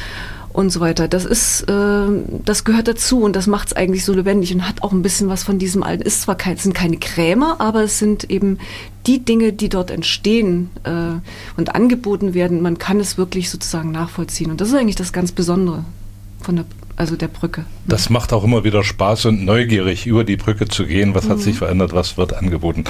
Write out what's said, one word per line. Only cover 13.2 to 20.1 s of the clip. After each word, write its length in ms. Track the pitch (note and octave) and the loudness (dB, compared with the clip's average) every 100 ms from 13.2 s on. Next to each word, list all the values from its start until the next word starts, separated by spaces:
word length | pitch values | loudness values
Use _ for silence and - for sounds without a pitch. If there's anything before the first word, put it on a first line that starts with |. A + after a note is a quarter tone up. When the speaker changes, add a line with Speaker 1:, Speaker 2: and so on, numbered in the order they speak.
| F#3 F#3 F3 | -2 -2 -4
Speaker 1:
sozusagen 420 | E3+ - E3+ D#3+ | -6 -6 -4 -4
nachvollziehen 600 | D#3+ E3+ - E3 - D#3+ | -4 -4 -4 -6 -4 -4
und 80 | D#3+ | -2
das 80 | G#3 | 0
ist 80 | C#4 | 2
eigentlich 220 | A3+ F#3+ | 2 0
das 160 | F3+ | -4
ganz 180 | F3+ F3+ | -2 -2
Besondere 540 | F#3 E3+ F3+ F3+ D#3 E3 - - - - - | 0 0 2 2 -2 -8 -12 -16 -16 -18 -12
von 160 | - F3 | -2 -2
der, 80 | E3 - - - | -2 -12 -10 -4
also 180 | E3 E3 | -4 -2
der 140 | E3 | -6
Brücke. 340 | - F3 - D#3+ - - | -4 -6 -6 -10 -8 -2
Speaker 2:
Das 220 | G#2+ - | 0 2
macht 240 | A#2+ - | 2 2
auch 100 | A2 | 2
immer 220 | G#2+ A#2 G#2+ | 4 4 4
wieder 180 | G#2 | 2
Spaß 420 | G2 - G2 A2 A#2 | 2 2 2 2 2
und 180 | G#2+ F#2+ | 2 4
neugierig, 600 | A2+ A#2+ G#2 F#2 F2 | 2 4 2 2 0
über 200 | A#2+ | 2